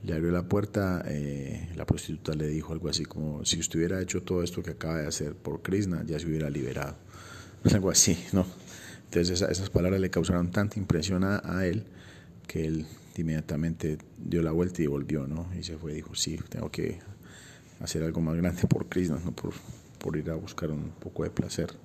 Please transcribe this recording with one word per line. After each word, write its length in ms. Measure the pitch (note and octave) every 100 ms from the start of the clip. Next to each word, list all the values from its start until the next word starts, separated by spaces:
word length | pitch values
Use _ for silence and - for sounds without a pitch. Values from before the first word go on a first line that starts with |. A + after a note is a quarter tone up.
le 100 | F#2
abrió 160 | D#2+ E2+
la 180 | F2+ F2
puerta, 560 | G2+ G#2+ G#2+ G2 F2+ -
eh, 600 | D2 C#2+ C#2+ C#2 - E2 D#2+
la 80 |
prostituta 480 | D#2 D#2 - D#2 -
le 120 | D2+ D2+
dijo 260 | D#2 D#2+
algo 160 | D#2+ E2
así 160 | D#2+
como, 400 | D2+ - D#2 D2
"Si 140 | - E2
usted 200 | E2 E2
hubiera 220 | E2+ F#2
hecho 220 | F2+ F#2+
todo 200 | - F#2
esto 200 | F2 -
que 80 | E2+
acaba 280 | - E2 D#2+
de 80 | D2
hacer 280 | - D2+
por 260 | - - -
Krishna, 420 | - G2 G2+ E2 D#2
ya 120 | D#2
se 80 | D#2+
hubiera 220 | D#2 D2
liberado". 480 | C#2+ B1 C2+ C#2 - - - - - - -
<laughs> 120 | -
Algo 160 | G#2 F#2
así, 260 | - - E2+ -
¿no? 140 | G2 F#2 - - - - -
Entonces, 260 | - F2 F2
esa, 200 | F2+ G2
esas 180 | F#2 G2
palabras 320 | - F2+ F#2+
le 80 | F#2
causaron 420 | F2+ E2 F2+ F2
tanta 280 | G#2 G#2 G#2+
impresión 460 | F#2+ E2+ F2+ F2+
a, 180 | F#2+ G2+
a 220 | - F2 F#2
él 180 | G2+ - - - - - - -
que 180 | E2
él 220 | D#2 D#2+ D#2 - - -
inmediatamente 800 | E2 D#2 D#2 D2+ E2 E2 D#2+ D#2 - -
dio 240 | - E2+
la 120 | D#2+
vuelta 280 | D#2+ F2+ -
y 60 | D2+
volvió, 400 | C#2+ C#2+ D2+ C2+
¿no? 200 | D#2+ F2 F2+
Y 40 |
se 140 | E2 D#2+
fue 160 | D#2
y 40 | D2+
dijo, 180 | -
"Sí, 240 | - - D#2+ -
tengo 220 | D#2 D#2+
que 300 | E2 D#2+ F2 - - - - - - - -
hacer 220 | - D#2+
algo 200 | D#2+ E2
más 140 | D#2+ E2
grande 260 | F2 F2 -
por 220 | - -
Krishna, 300 | - F2+ D2
no 100 | E2+
por, 200 | - E2+ - - - - -
por 180 | E2+ D#2+
ir 140 | D2+
a 60 | D#2+
buscar 340 | - - D#2+
un 200 | D2+ D#2 -
poco 240 | - -
de 60 | -
placer 400 | - - - E2 -